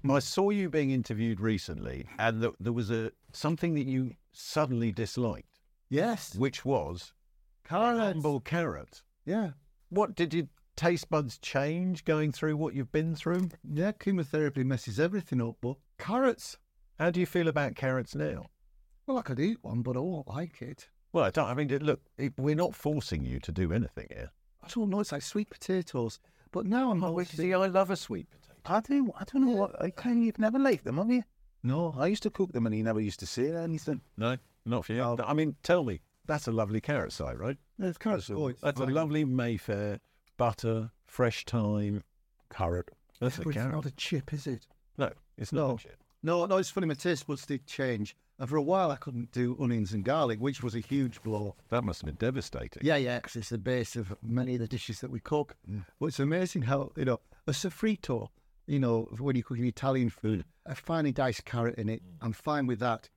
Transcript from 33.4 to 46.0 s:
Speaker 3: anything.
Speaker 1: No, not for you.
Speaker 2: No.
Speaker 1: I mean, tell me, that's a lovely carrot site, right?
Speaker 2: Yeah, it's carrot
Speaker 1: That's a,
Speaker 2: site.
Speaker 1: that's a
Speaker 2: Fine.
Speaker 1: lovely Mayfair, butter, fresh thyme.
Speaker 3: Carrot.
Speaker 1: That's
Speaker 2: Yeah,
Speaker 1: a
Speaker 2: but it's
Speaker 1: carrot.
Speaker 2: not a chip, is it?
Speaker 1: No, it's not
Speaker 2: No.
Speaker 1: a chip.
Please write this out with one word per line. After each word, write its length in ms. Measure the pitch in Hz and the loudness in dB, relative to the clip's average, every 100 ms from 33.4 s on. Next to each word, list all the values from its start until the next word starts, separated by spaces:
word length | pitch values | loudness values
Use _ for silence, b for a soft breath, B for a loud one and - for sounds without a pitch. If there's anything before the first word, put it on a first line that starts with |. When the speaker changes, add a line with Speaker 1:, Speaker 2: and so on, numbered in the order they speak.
| 139 | 0
Speaker 3:
anything. 480 | 165 165 160 - 135 - - | 0 -2 -2 -2 -4 -6 -4
Speaker 1:
No, 200 | 113 131 _ _ - | -2 -2 _ _ -2
not 180 | 120 | -2
for 80 | - | -2
you. 60 | 117 | -2
Speaker 2:
No. 180 | 120 120 | 0 0
Speaker 1:
I 80 | 110 | 0
mean, 220 | 151 156 143 | 2 0 -2
tell 200 | - 175 | 2 4
me, 180 | 131 87 _ _ - | 4 -4 _ _ -4
that's 200 | 151 - | -2 0
a 60 | |
lovely 280 | 113 104 110 | 0 0 0
carrot 320 | - 143 - | 0 -2 -2
site, 260 | - 67 60 | -4 -6 -4
right? 180 | 107 139 _ - | -6 -6 _ -6
Speaker 2:
Yeah, 100 | 190 | -4
it's 100 | 165 | -2
carrot 200 | 220 185 | -2 -2
Speaker 1:
That's 120 | - | -2
a, 60 | 110 | -4
Speaker 2:
site. 200 | 143 123 | -4 -2
Speaker 1:
that's 180 | 143 139 | -2 0
a 40 | |
Speaker 2:
Fine. 100 | 131 | 0
Speaker 1:
lovely 300 | 147 160 151 | 0 2 2
Mayfair, 760 | 143 127 120 107 - 101 104 101 _ _ _ - | 2 2 0 -2 -2 -2 -2 -6 _ _ _ 0
butter, 540 | 120 104 117 113 113 _ _ | 0 2 0 0 -2 _ _
fresh 380 | - 123 - | 0 2 0
thyme. 580 | - 120 104 104 104 104 - _ _ _ _ | -2 0 2 2 0 -4 -6 _ _ _ _
Speaker 3:
Carrot. 380 | - 87 87 - - _ - | -2 0 0 -4 -16 _ -2
Speaker 1:
That's 180 | 123 165 | -2 0
Speaker 2:
Yeah, 20 | |
Speaker 1:
a 40 | |
Speaker 2:
but 60 | 170 | -4
it's 60 | 143 | -2
Speaker 1:
carrot. 180 | 131 | -2
Speaker 2:
not 120 | 151 143 | -4 -6
a 40 | |
chip, 400 | - - 151 - | -6 -4 -4 -4
is 140 | 147 151 | -8 -6
it? 200 | 120 - _ _ - | -8 -10 _ _ -4
Speaker 1:
No, 120 | 127 - _ - | -4 -4 _ -10
it's 140 | 104 | -4
not 160 | 143 139 | 0 0
Speaker 2:
No. 60 | |
Speaker 1:
a 40 | 117 | -2
chip. 180 | - - | -8 -20